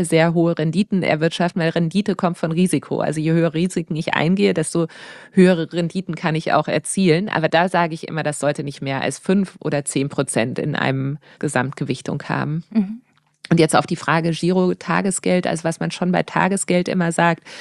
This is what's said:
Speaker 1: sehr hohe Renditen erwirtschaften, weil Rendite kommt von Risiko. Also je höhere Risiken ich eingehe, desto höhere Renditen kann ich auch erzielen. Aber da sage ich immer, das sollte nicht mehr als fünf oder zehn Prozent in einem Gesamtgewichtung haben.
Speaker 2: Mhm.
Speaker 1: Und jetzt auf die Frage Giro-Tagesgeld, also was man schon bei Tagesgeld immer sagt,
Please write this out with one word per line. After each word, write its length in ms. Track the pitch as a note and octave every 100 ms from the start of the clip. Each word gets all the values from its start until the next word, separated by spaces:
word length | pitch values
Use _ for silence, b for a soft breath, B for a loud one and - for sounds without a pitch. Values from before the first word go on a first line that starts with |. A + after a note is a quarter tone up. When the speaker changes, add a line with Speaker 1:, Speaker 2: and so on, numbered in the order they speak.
Speaker 1:
sehr 340 | E3+ D#3+ E3
hohe 240 | E3+ E3+ E3
Renditen 460 | E3 E3+ G#3+ F#3+
erwirtschaften, 580 | - D#3 E3 - F3+ F3+
weil 80 | E3
Rendite 460 | F3 E3 F#3 G#3 F3+
kommt 200 | F#3 F3
von 160 | E3
Risiko. 480 | E3 F#3 C#3+ - B2
Also 200 | C#3+ D#3
je 120 | D#3
höhere 220 | E3 E3
Risiken 420 | D#3 F3+ - E3 D#3
ich 180 | -
eingehe, 380 | - D#3 F#3+ G3
desto 360 | F3+ D#3+ E3+ D#3+ B B B B
höhere 400 | F#3+ F#3 E3+ D3+
Renditen 440 | E3+ E3+ F#3+ F#3 D#3
kann 180 | E3
ich 180 | D#3 -
auch 160 | D3+ D3+
erzielen. 600 | D#3 - - F#3 D#3+ G#3
Aber 200 | - D#3
da 200 | D#3+ F#3
sage 260 | F3 E3+
ich 140 | E3 -
immer, 160 | D#3+
das 160 | D3+ D3+
sollte 220 | C#3+ D3
nicht 200 | C#3+ -
mehr 180 | C#3 C3+
als 180 | - -
fünf 380 | - G3 F#3 -
oder 240 | D#3 C#3+ -
zehn 220 | - C#3
Prozent 500 | - C3+ A#2+ A2 -
in 160 | D3
einem 440 | C#3+ C3 C3+ C3+ D3 b b
Gesamtgewichtung 840 | D3+ B2+ B2+ - - - - C#3+
haben. 400 | - C3+ C3+ D#3+ -
Speaker 2:
Mhm. 300 | A3 F#3+ A3+ - _ _ _ -
Speaker 1:
Und 120 | E3+
jetzt 160 | D#3+ -
auf 100 | -
die 100 | F3
Frage 360 | - D#3+ E3+
Giro-Tagesgeld, 1120 | D#3+ E3+ F#3 F3+ F3+ - E3+ F#3+ - F3+ F3+ -
also 180 | D#3+
was 140 | E3 E3
man 140 | E3+
schon 180 | - F3+
bei 140 | F3
Tagesgeld 640 | E3 - F3+ G3 - F3+ F3+
immer 240 | F#3 E3+
sagt, 320 | E3 E3+ E3 B B